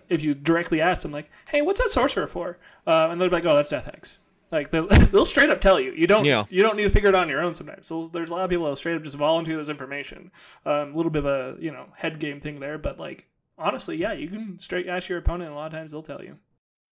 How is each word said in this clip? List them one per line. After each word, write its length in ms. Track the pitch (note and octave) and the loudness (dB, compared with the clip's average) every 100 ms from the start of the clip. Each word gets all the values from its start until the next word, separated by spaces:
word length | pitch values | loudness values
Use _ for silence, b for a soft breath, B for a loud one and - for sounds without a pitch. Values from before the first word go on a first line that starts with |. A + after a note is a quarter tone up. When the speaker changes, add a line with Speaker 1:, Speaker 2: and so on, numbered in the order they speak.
Speaker 1:
<laughs> 60 | - | -4
if 140 | E3 | -2
you 120 | D3+ | -2
directly 460 | C#3 C#3+ E3 E3+ D#3+ | -2 2 0 2 2
ask 220 | E3 F3 | 2 0
them, 80 | D3+ | -4
like, 180 | D3 D#3 B B | -10 -12 B B
"Hey, 120 | D4 | 0
what's 200 | D4 G4+ | 2 0
that 100 | A#4+ | 0
sorcerer 380 | - C4 G#3 - | 2 2 0 -4
for?" 300 | F3+ F3 F3 B B - | -6 -8 -10 B B 2
Uh, 220 | D#3+ D#3+ | 4 4
and 100 | E3+ | 2
they'll 80 | F#3 | 0
be 60 | |
like, 120 | E3+ E3 | 2 4
"Oh, 100 | D3 | 4
that's 140 | C#3+ | 4
Death 160 | C#3+ - | -2 -6
Hex." 340 | - - - _ _ - | -14 -20 -20 _ _ -4
Like, 180 | D#3+ C#3+ | -4 -2
they'll, 160 | E3 E3+ | -2 6
<laughs> 240 | A3 G3 | 8 8
they'll 160 | G3 D#4+ | 6 4
straight 240 | - C#4+ | 4 2
up 100 | G#3+ | 4
tell 200 | G3+ F3+ | 4 4
you. 120 | C3 | 2
You 140 | D#3 E3+ | 0 4
don't, 180 | G#3+ | 6
Speaker 2:
Yeah. 200 | D3 A#2+ G#2 | 6 2 2
Speaker 1:
you 120 | F#3 | 2
don't 140 | A3 G#3 | 2 4
need 80 | |
to 60 | G#3 | 2
figure 180 | - G3+ | 4 6
it 80 | F#3 | 4
out 60 | |
on 60 | E3+ | 2
your 140 | C3+ | 0
own 140 | F3 D#3+ | -2 -4
sometimes. 320 | D3+ - - | -14 -16 -12
So 180 | E3 E3 | -10 -8
there's 180 | E3+ E3 | -8 -6
a 40 | |
lot 100 | F3 | -4
of 60 | F#3 | -2
people 140 | F3 | -2
that'll 120 | D#3+ C#3 | -2 -4
straight 180 | E3+ | -4
up 80 | E3 | -6
just 140 | D#3 C#3+ | -6 -2
volunteer 400 | D3 E3 D#3+ D#3+ | 0 0 0 -6
this 120 | D3+ | -6
information. 600 | D3 C3 C#3+ C3 - F3+ B B B | -8 -8 -10 -12 -16 -20 B B B
Um, 280 | - D3 C#3+ | -2 -2 -2
a 40 | D3+ | -2
little 140 | E3 | -2
bit 140 | D3+ | 0
of 20 | C#3+ | 0
a, 340 | C3+ B2+ - | -2 -4 -8
you 120 | D#3+ | -10
know, 140 | C3 C3+ - | -12 -18 -10
head 240 | E3 D#3 | -8 -6
game 200 | D#3 C#3+ | -8 -8
thing 200 | D3+ D3 | -12 -10
there, 180 | C#3 D3+ | -10 -8
but, 200 | D3 C#3 | -8 -10
like, 280 | C#3+ C3+ _ _ _ - | -14 -16 _ _ _ -8
honestly, 380 | D#3+ B3 - D#3+ | -6 -6 -6 -6
yeah, 160 | G3 | -6
you 160 | F3+ D3+ | -6 -10
can 320 | G#3 A3 E3+ | -12 -14 -14
straight 260 | - F3+ F3+ | -8 -8 -6
ask 220 | F3+ F3+ | -8 -6
your 100 | F3 | -6
opponent, 300 | D#3+ F3 E3+ | -4 -6 -8
and 60 | |
a 20 | D3 | -12
lot 100 | D#3 | -12
of 60 | |
times 180 | D#3 D#3 | -12 -14
they'll 120 | D3+ | -14
tell 200 | D#3 C#3+ | -14 -14
you. 140 | - D3+ _ _ _ _ _ | -16 -20 _ _ _ _ _